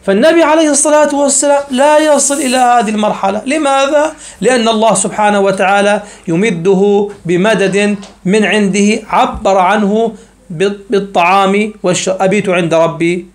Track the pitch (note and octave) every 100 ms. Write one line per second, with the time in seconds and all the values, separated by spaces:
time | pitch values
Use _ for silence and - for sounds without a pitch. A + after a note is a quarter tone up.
0 | - G3 D#4 E4 D4+ D#4 D#4 C#4+ D#4 D4+
1 | D4 C#4+ C#4+ - D4 C#4+ C#4+ B3+ C#4+ D4+
2 | D#4 C#4+ - C#4+ C4 B3+ B3 A#3+ G3+ G#3+
3 | G#3+ - G3 G#3 B3+ D#4 C#4+ C4+ C#4 D4
4 | D#4 - - - G3+ B3+ A3+ A3 A3 F#3+
5 | G#3 - G#3 G3+ G3 F#3+ F#3+ G3+ G3+ G#3
6 | G3+ - - E3 A3 E3+ F3 F#3 G3+ G3+
7 | G3+ - E3 F3 G#3 G#3 F#3+ F#3+ G#3 G3+
8 | - - F3+ G#3+ G3 G#3+ G3 G3 G3+ A3+
9 | - F3+ B3 A#3 G#3 G3 F3+ G#3+ G3 G#3+
10 | A3+ A3 - _ _ D#3+ G3 G3+ - G3+
11 | G3 G3 E3+ G3 F#3+ G3+ G#3+ - F3+ F3
12 | - F#3 F#3+ G#3 G3 F3+ E3 E3 D#3+ D3+
13 | E3+ F3+ E3+